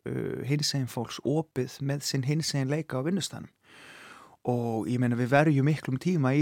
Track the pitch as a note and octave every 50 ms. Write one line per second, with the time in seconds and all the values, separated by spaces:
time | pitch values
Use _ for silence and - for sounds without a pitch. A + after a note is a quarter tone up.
0 | - - B2+ B2 A#2 - - C3 - B2 C#3+ D3+ D3 - - C#3 C3 A#2+ - B2+
1 | A#2 - - - - - C#3+ D#3+ D#3 - - C3 B2+ C3 - - C#3 C#3 C#3+ C#3+
2 | - - - C#3 B2 C3 D3+ D#3+ D3 - - C#3+ C3+ C3 D3 D#3+ D3+ - B2+ C3
3 | C3 D#3+ F#3+ F3+ B2+ - - - - - _ _ _ - - - - - - -
4 | - - - - - - - - - - B2 A#2+ A#2+ A#2 A2+ A2+ F#2+ D#2 B2 B2
5 | B2+ A#2+ A#2+ A#2 B2 A#2 C3+ C#3+ D#3 D#3+ D3 C3+ C3 D3 D#3 - - - C3 C3
6 | - F3 F#3 E3 C3+ B2+ C3+ D3